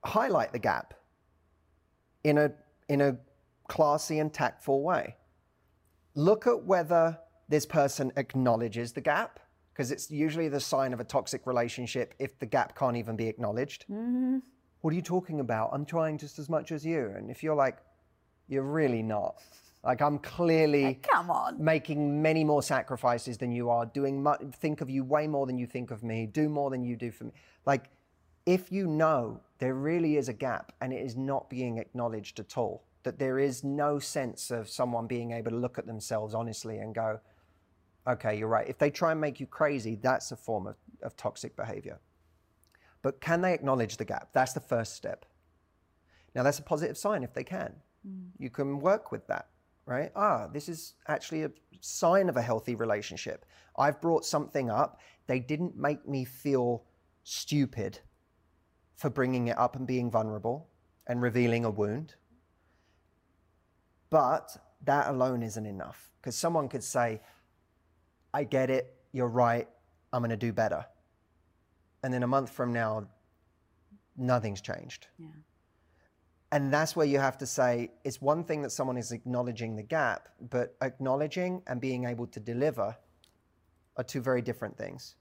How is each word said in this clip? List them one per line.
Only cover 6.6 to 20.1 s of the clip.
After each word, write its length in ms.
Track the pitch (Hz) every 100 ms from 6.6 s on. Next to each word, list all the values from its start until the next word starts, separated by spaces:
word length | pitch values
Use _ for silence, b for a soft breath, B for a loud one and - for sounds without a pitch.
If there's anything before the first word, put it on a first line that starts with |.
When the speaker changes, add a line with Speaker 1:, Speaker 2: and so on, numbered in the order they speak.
Speaker 1:
whether 540 | 151 185 160 170 165 160 - _ _
this 180 | 151 147
person 460 | 165 139 - 131 139
acknowledges 760 | 131 135 127 113 117 107 120
the 100 | -
gap, 380 | 135 151 226 - _ _ _
'cause 160 | - 127
it's 220 | 143 -
usually 380 | 151 156 151 160
the 100 | 139
sign 320 | - 147 131
of 80 | 123
a 60 | 123
toxic 420 | 139 - 131 -
relationship 680 | 123 120 - 123 131 117 -
if 180 | 135 _
the 60 | 117
gap 300 | 131 117 -
can't 220 | 131 120
even 180 | 110 110
be 120 | 113
acknowledged. 580 | 107 101 110 139 - -
Speaker 2:
Mm-hmm. 500 | 202 233 247 254 262 - _ _ _
Speaker 1:
"What 120 | 160
are 20 | 165
you 80 |
talking 360 | 170 180 180 156
about? 300 | 123 113 110
I'm 120 | 135 147
trying 320 | 165 160 151
just 220 | 143 -
as 100 | 143
much 220 | 160 -
as 120 | 156
you." 260 | 156 160 113 98
And 140 | 107
if 140 | 120
you're 120 | 156 151
like, 220 | 135 - _ _ _ _ _ _ _
"You're 160 | 135
really 400 | 135 156 147 117
not. 360 | 110 107 - - B B B B
Like, 180 | - 123
I'm 160 | 147